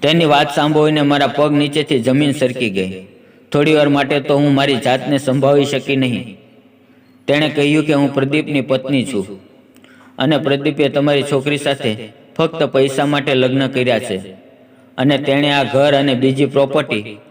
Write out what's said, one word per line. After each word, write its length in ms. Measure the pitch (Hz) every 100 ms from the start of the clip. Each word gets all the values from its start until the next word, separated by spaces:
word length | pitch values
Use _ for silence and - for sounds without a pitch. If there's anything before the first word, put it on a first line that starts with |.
તેની 220 | 143 165
વાત 300 | 160 143 147
સાંભળીને 480 | - 151 151 151 151
મારા 240 | 143 143 139
પગ 260 | - 151
નીચેથી 480 | 147 147 151 143 139
જમીન 320 | 120 131 147
સરકી 380 | 139 127 123 117
ગઈ. 360 | 95 92 95 92 - - - -
થોડી 220 | 147 151
વાર 140 | 156 147
માટે 320 | 143 139 147
તો 160 | 143 143
હું 180 | 147
મારી 220 | 139 139 131
જાતને 420 | 123 127 123 143
સંભાળી 460 | 135 131 135 143
શકી 320 | 139 139 127 139
નહીં. 400 | 127 113 113 98 - - _ _ _ _ _ _ -
તેણે 200 | 143 151
કહ્યું 360 | 147 143 156
કે 80 | 151
હું 220 | 143 143
પ્રદીપની 460 | 135 135 151 151 143
પત્ની 440 | 123 131 131 139
છું 480 | 107 104 98 98 - - _ - - - - -
અને 200 | 135 147
પ્રદીપે 500 | 135 139 143 143 143
તમારી 340 | 143 143 143
છોકરી 360 | 131 143 139 147
સાથે 380 | 147 139 131 110 110 - - -
ફક્ત 260 | 165 160
પૈસા 440 | 147 135 135 135 143
માટે 280 | 147 139
લગ્ન 320 | 135 127 131 135
કર્યા 320 | 135 123 113
છે 180 | 117 95 98 92 - - - - - -
અને 200 | 131 139
તેણે 320 | 139 139 147
આ 100 | 143
ઘર 320 | 131 135 143
અને 200 | 139 139
બીજી 320 | 123 131 135 139
પ્રોપર્ટી 720 | 139 139 143 147 110 107 104 -